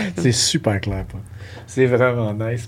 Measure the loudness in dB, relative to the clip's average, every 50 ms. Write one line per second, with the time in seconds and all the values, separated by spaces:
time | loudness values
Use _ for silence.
0 | -2 -2 -2 0 2 2 2 4 0 0 0 2 2 2 0 0 -2 -2 -4 -4
1 | -6 -6 -10 -12 -12 -12 -16 -16 -16 -16 -16 -16 -16 -6 2 4 4 4 6 4
2 | 4 4 4 2 0 -2 -2 -2 -2 -2 -2 -4 -6